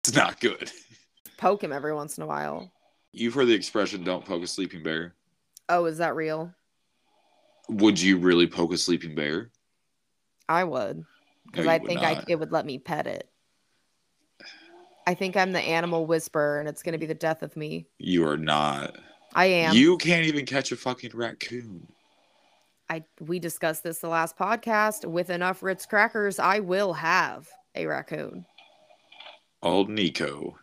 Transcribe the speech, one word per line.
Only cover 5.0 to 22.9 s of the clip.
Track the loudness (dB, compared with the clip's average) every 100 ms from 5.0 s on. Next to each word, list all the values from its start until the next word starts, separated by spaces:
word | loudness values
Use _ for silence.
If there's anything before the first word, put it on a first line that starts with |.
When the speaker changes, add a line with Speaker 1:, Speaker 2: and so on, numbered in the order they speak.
| -6 _ _ _ _ -20 -2
Speaker 2:
Oh, | 0 0
is | -2
that | -4
real? | -2 -4 -6 -8 -14 _ _ _ _ _ _ _ _ _ _ -8
Speaker 1:
Would | 4 6 6
you | 4 4
really | 6 6 4
poke | 2 0
a | 0
sleeping | 0 -2 -2
bear? | -6 -4 -4 -8 _ _ _ _ _ _ _ _ _ -2
Speaker 2:
I | 0
would. | 0 -2 -6 -8 -14 _ _ _ -12
'Cause | -2
Speaker 1:
No, | 2
Speaker 2:
I | 2
Speaker 1:
you |
would | 0
Speaker 2:
think | -2
I, | 0
Speaker 1:
not. | -2 -2
Speaker 2:
it | -4
would | 0
let | -4 -4
me | -10
pet | -6 -6 -4
it. | -8 -12 _ _ _ _ _ _ _ _ _ _ _ -20 -20 -20 -20 -20 _ -4
I |
think | -2 0 2
I'm | 2
the | 0
animal | 0 0 2 0 2
whisperer, | 0 0 0 0 0
and | -4
it's | -6
gonna | -6 -6
be | -6
the |
death | -2 -2 -2
of | -6 -8
me. | -8 -8 -12 _
Speaker 1:
You | 0 2 2
are | 0
not. | 2 2 2 0 -6 -12 -20 -20 _
Speaker 2:
I | 4 4
am. | 6 4
Speaker 1:
You | 8 8 6
can't | 4 4 4
even | 0 -2
catch | -2 -2
a | -4
fucking | -4 -6 -8
raccoon. | -6 -6 -6 -10 -10 -12 -16 -18 _ _ _ _ _ _ _ _ _ _